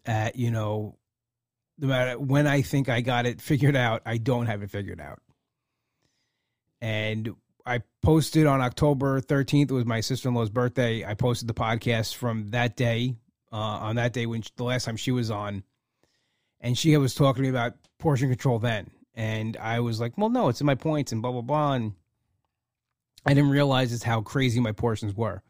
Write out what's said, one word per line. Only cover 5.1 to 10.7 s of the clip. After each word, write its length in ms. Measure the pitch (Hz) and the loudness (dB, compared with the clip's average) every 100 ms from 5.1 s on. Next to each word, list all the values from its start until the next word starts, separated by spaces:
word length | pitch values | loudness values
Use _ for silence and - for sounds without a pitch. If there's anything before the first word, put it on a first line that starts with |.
| - _ _ _ _ _ _ _ _ _ _ _ _ _ _ _ - | -16 _ _ _ _ _ _ _ _ _ _ _ _ _ _ _ -10
And 540 | 113 107 107 107 110 - _ _ - | -4 -2 -2 -4 -6 -10 _ _ -4
I 160 | 120 - _ | -4 -6 _
posted 440 | - 160 - 160 151 | 4 4 4 4 6
on 160 | 135 | 4
October 580 | 123 - 147 139 139 135 | 2 2 2 2 2 0
thirteenth, 500 | - 143 131 147 139 | 0 0 2 4 4
it 20 | |
was 120 | 135 120 | 2 0
my 160 | 113 | 0
sister-in-law's 480 | - 131 131 120 110 | -2 -2 0 0 0
birthday. 540 | 117 123 | 0 0